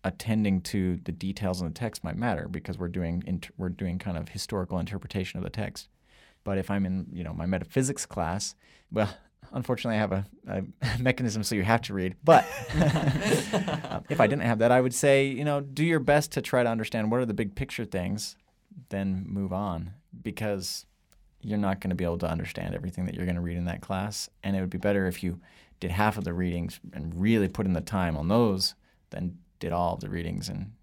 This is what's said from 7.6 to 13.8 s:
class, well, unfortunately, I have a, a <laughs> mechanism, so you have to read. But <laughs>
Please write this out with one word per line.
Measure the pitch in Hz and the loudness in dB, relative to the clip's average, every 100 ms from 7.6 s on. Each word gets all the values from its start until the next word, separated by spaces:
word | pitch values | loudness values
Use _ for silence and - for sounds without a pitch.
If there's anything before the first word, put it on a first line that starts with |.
| - 131 131 139 | 0 0 0 -2
class, | - 101 82 95 - - _ - _ | -6 -2 -2 -2 -6 -10 _ -20 _
well, | 107 101 - _ _ - | 0 0 -2 _ _ -10
unfortunately, | - 123 120 120 107 | -8 -4 -2 0 0
I | |
have | 104 | 0
a, | 95 98 - - | 0 -4 -12 -8
a | 95 95 - 123 117 | -6 -6 -4 -2 0
<laughs> | |
mechanism, | 123 123 120 110 | 0 2 0 -2
so | 101 | -2
you | 107 | 0
have | 95 117 | 4 4
to | - | 2
read. | 98 92 - | -2 -2 2
But | 160 165 - - | 8 8 8 -8
<laughs> | - 156 156 160 151 127 208 - - 208 - 156 | -4 2 2 4 2 2 2 2 2 -2 0 -4